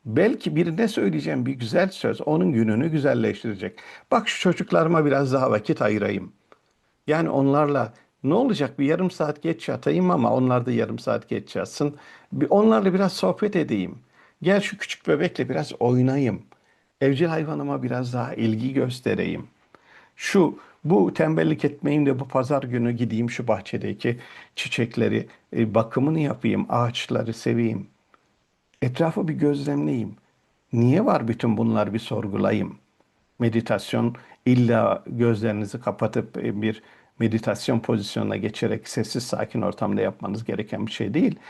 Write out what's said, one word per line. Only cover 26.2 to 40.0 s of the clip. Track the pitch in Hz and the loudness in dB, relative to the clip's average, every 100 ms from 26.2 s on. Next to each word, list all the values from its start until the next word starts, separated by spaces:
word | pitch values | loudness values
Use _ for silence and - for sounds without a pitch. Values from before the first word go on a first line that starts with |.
yapayım, | 143 123 110 101 101 | 0 -2 0 0 0
ağaçları | 120 120 - - 117 113 | 0 0 -2 -4 -4 -4
seveyim. | 110 120 117 113 101 98 _ _ _ _ _ _ _ _ _ | -4 -2 0 0 -2 -8 _ _ _ _ _ _ _ _ _
Etrafı | 127 127 165 - 160 | -4 0 -2 0 -4
bir | |
gözlemleyeyim. | 135 147 143 143 143 151 131 - - _ _ _ _ _ | 0 0 0 -2 -2 -2 -2 -4 -10 _ _ _ _ _
Niye | 117 120 165 | 2 4 4
var | 269 160 113 | 4 2 0
bütün | 110 120 104 | 0 0 2
bunlar | 117 110 101 | 2 2 0
bir | 110 | -4
sorgulayayım. | - 107 101 101 98 107 87 - _ _ _ _ _ - | -6 -6 -4 -2 0 0 -2 -8 _ _ _ _ _ -2
Meditasyon, | 120 113 110 104 - 120 117 123 - - 123 | 0 0 0 -2 -2 -2 -2 -4 -14 -4 2
illa | 127 120 113 107 - - | 4 4 4 2 0 -4
gözlerinizi | 120 117 107 110 104 101 127 | 0 2 2 0 -2 -4 -4
kapatıp, | 107 101 107 117 107 - | -6 -2 -2 -2 -6 -6
e, | - 101 | -4 -2
bir | 110 110 - - _ - | -2 -4 -10 -20 _ -2
meditasyon | 117 110 - - - 117 | 0 0 -2 -2 -2 -2
pozisyonuna | - 110 101 113 104 104 | 0 -2 -2 -4 -4 -4
geçerek | 107 - 110 107 - | -6 -4 -4 -4 -6
sessiz | 127 107 127 | -6 -4 -6
sakin | - - 107 - | -6 -6 -4 -4
ortamda | 98 - 101 101 | -4 -2 -4 0